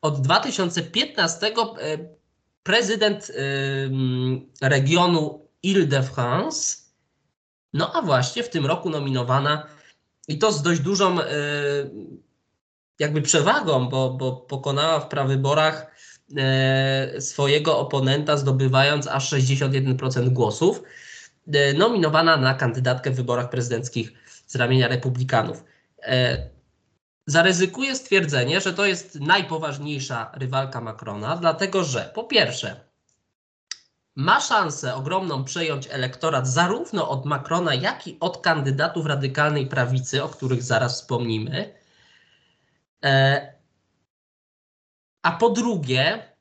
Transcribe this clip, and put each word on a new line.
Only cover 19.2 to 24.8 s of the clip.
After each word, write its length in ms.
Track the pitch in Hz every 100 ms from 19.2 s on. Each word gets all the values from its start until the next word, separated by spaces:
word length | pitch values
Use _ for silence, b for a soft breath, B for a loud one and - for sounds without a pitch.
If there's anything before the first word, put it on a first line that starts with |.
| 135
sześćdziesiąt 460 | 143 127 135 139
jeden 220 | 135 135 127
procent 320 | 131 127 127
głosów, 540 | 127 110 - 170 233 B B B B B _ -
e, 180 | 143 139
nominowana 640 | 143 214 233 160 156 165 156
na 180 | 131
kandydatkę 560 | 131 127 120 127 131 143
w 60 | 127
wyborach 340 | 123 123 123
prezydenckich 640 | 123 117 117 123 - 113 B B B _
z 100 | 127
ramienia 320 | 120 131